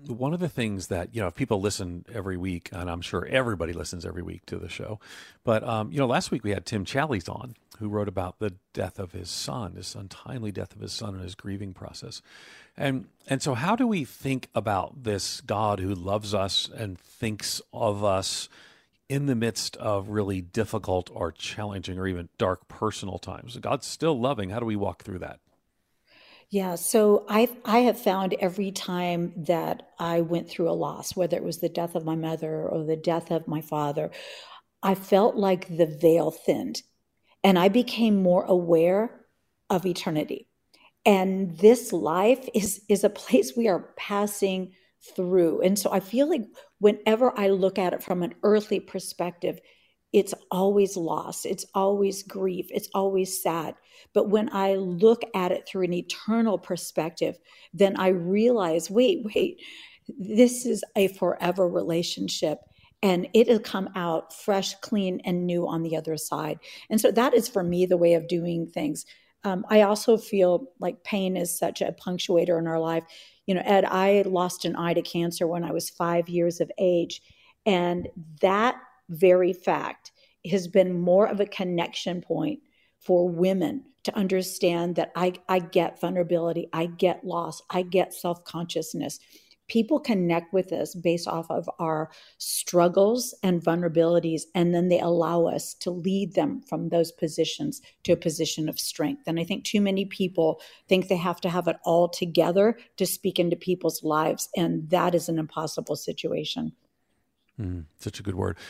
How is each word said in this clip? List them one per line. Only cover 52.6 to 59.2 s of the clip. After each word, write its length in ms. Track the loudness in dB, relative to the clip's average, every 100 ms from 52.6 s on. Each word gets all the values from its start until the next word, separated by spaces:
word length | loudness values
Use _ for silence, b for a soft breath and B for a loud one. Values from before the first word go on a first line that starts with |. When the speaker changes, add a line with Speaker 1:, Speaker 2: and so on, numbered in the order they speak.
| -6
Speaker 2:
it's 200 | -8 -4
always 480 | -2 0 0 -2 -2
sad. 320 | -4 -4 -6 -10 b b b
But 160 | 0 2
when 220 | 2 0
I 220 | 0 0
look 480 | 0 -2 4 6 6 0
at 160 | -2 -2
it 160 | -2 -4
through 200 | -4 -2
an 80 |
eternal 640 | -2 -4 -8 -2 0 2 0
perspective, 800 | -4 -8 -6 -6 -6 -2 -4 -4 B B B
then 240 | 2 2 4
I 120 | 2
realize, 800 | 2 2 2 4 4 2 0 0
wait, 340 | 2 4 2